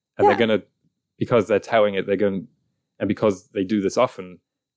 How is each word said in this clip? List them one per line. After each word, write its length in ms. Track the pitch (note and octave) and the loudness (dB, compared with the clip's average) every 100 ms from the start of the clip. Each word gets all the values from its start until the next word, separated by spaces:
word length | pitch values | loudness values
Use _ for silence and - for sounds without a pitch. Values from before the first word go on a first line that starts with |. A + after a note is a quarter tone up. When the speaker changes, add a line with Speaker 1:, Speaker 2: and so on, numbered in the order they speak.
| _ - | _ 0
Speaker 1:
And 80 | G#4 | 2
they're 80 | |
Speaker 2:
Yeah. 120 | - A2+ | 2 2
Speaker 1:
gonna, 160 | G#2 - _ _ _ _ _ | 0 -4 _ _ _ _ _
because 300 | A2 A#2+ G2 | 0 0 2
they're 100 | G2+ | 0
telling 360 | - A#2 G#2 | 2 2 2
it, 120 | G2 F2+ | 0 -2
they're 100 | F#2+ | -2
gonna, 260 | G2+ F#2+ - _ _ _ _ - | -2 -2 -10 _ _ _ _ -8
and 100 | G2+ | -6
because 400 | G2+ A2+ F#2+ - | 0 0 -2 -6
they 160 | G#2 | -6
do 160 | F#2 G#2+ | -2 0
this 160 | F#2+ A#2+ | 0 0
often, 440 | B2 - F#2 F2 _ _ _ | -2 -4 -18 -20 _ _ _